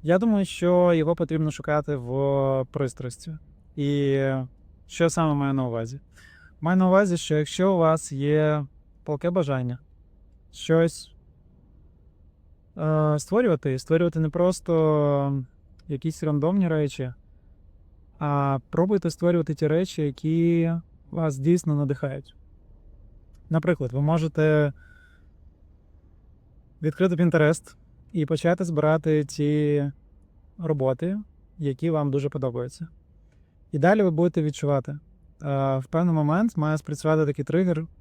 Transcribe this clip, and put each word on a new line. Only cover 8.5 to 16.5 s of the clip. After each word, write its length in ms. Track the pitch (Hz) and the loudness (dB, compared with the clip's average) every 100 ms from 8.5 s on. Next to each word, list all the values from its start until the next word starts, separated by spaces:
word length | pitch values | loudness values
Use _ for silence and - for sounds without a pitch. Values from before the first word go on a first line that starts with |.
| 151 143 - _ - | 0 -4 -14 _ -20
палке 260 | - 147 170 | -8 -4 -2
бажання 480 | 175 147 131 123 123 - - - _ - - - | -2 -2 -2 -4 -8 -12 -20 -20 _ -20 -20 -20
щось, 600 | - - 165 165 - - - - - - - _ - - _ - _ - _ - - _ - | -18 0 2 2 0 -18 -20 -20 -20 -20 -20 _ -20 -20 _ -20 _ -20 _ -20 -20 _ -6
е, 420 | 156 156 151 151 | 0 2 2 0
створювати, 540 | - 208 247 160 147 | 0 0 2 0 -2
і 60 | 131 | -4
створювати 400 | - 160 175 160 | 0 2 2 0
не 100 | 160 | -4
просто 1120 | 170 180 185 - 165 156 151 147 143 139 139 127 _ _ - - | 0 0 0 -2 2 2 2 2 0 0 -4 -6 _ _ -20 -10
якісь 360 | 139 160 160 | -6 -6 -4
рандомні 440 | 151 147 151 | -2 0 2